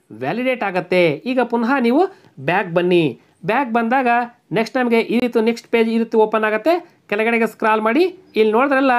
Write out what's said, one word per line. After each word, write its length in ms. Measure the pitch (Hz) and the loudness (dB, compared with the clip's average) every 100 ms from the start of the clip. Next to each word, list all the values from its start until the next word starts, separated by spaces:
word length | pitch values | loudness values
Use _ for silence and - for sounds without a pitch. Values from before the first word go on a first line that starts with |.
| - | -20
ವ್ಯಾಲಿಡೇಟ್ 520 | 107 127 208 254 247 | -10 -6 -4 -4 -2
ಆಗತ್ತೆ. 580 | 214 180 175 180 170 147 233 | -4 -4 0 2 2 0 -2
ಈಗ 140 | 254 | -2
ಪುನಃ 400 | 240 233 233 277 | 0 -2 0 0
ನೀವು 280 | 233 262 381 - _ - | 2 2 0 -4 _ -8
ಬ್ಯಾಕ್ 340 | 135 180 196 | -2 -2 -2
ಬನ್ನಿ. 480 | 170 175 175 156 151 _ _ 170 | -2 2 2 0 -4 _ _ -4
ಬ್ಯಾಕ್ 260 | 226 269 | -2 -2
ಬಂದಾಗ 360 | 226 226 262 254 240 233 - _ | -2 0 0 0 0 -2 -10 _
ನೆಕ್ಸ್ಟ್ 260 | 185 226 262 | -4 -2 -2
ನಮಗೆ 220 | 247 226 | 0 0
ಈ 200 | 214 220 | 0 -2
ರೀತಿ 220 | 240 240 | 0 0
ನೆಕ್ಸ್ಟ್ 260 | 220 233 - | 0 -2 -2
ಪೇಜ್ 220 | 233 226 | 0 0
ಈ 80 | 226 | 0
ರೀತಿ 200 | 226 226 | 0 2
ಓಪನ್ 260 | 214 220 | 2 0
ಆಗತ್ತೆ. 540 | 214 214 262 349 - _ _ | 0 0 0 -2 -4 _ _
ಕೆಳಗಡೆಗೆ 380 | 208 220 233 226 | -4 0 0 -2
ಸ್ಕ್ರಾಲ್ 340 | - 226 220 | -2 0 0
ಮಾಡಿ. 340 | 220 240 359 - _ - | 0 0 0 -4 _ 0
ಇಲ್ಲಿ 160 | 220 | 2
ನೋಡಿದ್ರಲ್ಲ 400 | 214 269 269 269 | 2 2 2 2